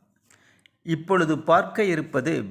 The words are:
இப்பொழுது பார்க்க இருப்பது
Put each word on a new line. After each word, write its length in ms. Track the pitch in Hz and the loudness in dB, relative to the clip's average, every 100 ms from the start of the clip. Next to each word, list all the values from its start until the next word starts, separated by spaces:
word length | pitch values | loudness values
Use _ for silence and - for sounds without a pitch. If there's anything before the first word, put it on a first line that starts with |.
| _ _ _ _ _ _ _ _ 165 | _ _ _ _ _ _ _ _ -6
இப்பொழுது 480 | 156 170 190 160 147 | -4 0 2 2 0
பார்க்க 460 | - 170 185 - | 2 2 2 -2
இருப்பது 480 | 202 160 - 139 131 147 101 | 0 -2 -2 -4 -2 -4 -4